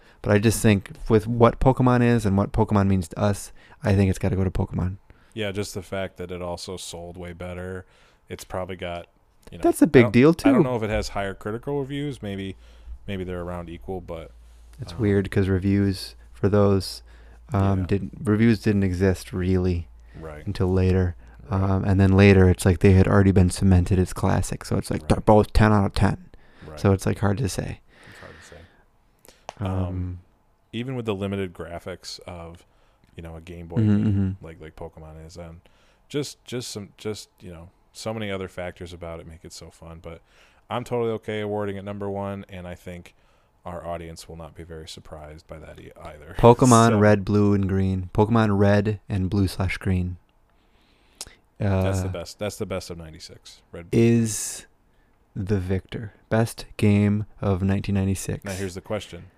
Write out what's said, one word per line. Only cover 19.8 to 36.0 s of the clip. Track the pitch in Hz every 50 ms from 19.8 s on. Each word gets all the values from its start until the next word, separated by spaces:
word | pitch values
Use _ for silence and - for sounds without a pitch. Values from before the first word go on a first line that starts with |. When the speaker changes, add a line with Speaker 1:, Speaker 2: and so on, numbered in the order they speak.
| 82 - - - - - - 80
Speaker 2:
Right. | 80 78 76 76 76
Speaker 1:
until | 104 98 - 98 90 92
later. | 92 92 92 92 92 92 92 87 - - - - - - -
Speaker 2:
Right. | - 95
Speaker 1:
Um, | 95 98 98 95 101
and | 101 98 95
then | 98 95 95
later, | 95 101 101 98 95 95 92
it's | 90 - -
like | 104 90 82
they | - 101 95
had | 95 95 -
already | 101 101 98 95 92
been | 98 92 90
cemented | - - - 98 92 90 87 - 98 90
as | 92 - -
classic. | - - 95 95 95 95 - - - -
So | - -
it's | 98 95 -
like | - - - -
they're | -
Speaker 2:
Right. | - -
Speaker 1:
both | - 107 107 104 - -
ten | - 107 107 107
out | 104 98
of | 98 -
ten. | - - 98 104 - - - - - - - _ _ -
Speaker 2:
Right. | - 78 -
Speaker 1:
So | - 104 98
it's, | 95 -
like, | 107 98 -
hard | - 101 101 95
to | - 95
say. | - - - - 123 - _ _ _ _ - -
Speaker 2:
It's | - -
hard | - 87 - -
to | -
say. | - - - - - _ _ _ _ _ _ _ _ _ _ _ - - _ _ - - - 104
Um, | 95 95 92 92
Speaker 1:
Um, | 87 90 92 90 90 90 90 - _ _ _ _ _ _ _ _ _ -
Speaker 2:
even | 110 120 131 135
with | 123 113
the | 113 104
limited | 95 101 98 98 98 98 92 82
graphics | - 85 82 87 85 - 98 90 85 - - - -
of, | - - 92 87 85 82 85 85 _ _ _ _ _ _ _ _ _ _ _
you | - 85
know, | 82 82
a | 80 85
Game | - 87 85 85
Boy | 82 85 110
Speaker 1:
mm-hmm, | 110 104 104 104 107
Speaker 2:
game, | 110 101
Speaker 1:
mm-hmm. | 98 98 95 95 - -
Speaker 2:
like, | 82 82 80
like | 78 80 80
Pokemon | - 87 80 - 82 78 78 78 80 -
is, | 156 -
and | 85 85 82 82 85 - _ _ _ _ _ _ _